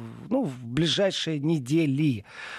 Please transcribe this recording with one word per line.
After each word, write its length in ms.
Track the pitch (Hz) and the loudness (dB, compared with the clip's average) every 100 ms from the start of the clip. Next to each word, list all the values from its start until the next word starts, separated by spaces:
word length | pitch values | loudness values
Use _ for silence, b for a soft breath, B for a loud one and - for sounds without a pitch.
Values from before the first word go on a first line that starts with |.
| 113 117 123 | -12 -12 -2
ну, 140 | 254 | 0
в 200 | 190 127 | 0 -4
ближайшие 720 | 117 127 165 - 196 - 160 151 | -4 0 2 2 2 0 -2 0
недели. 840 | 147 165 123 160 156 135 156 110 B B B | 2 0 2 2 4 4 2 0 B B B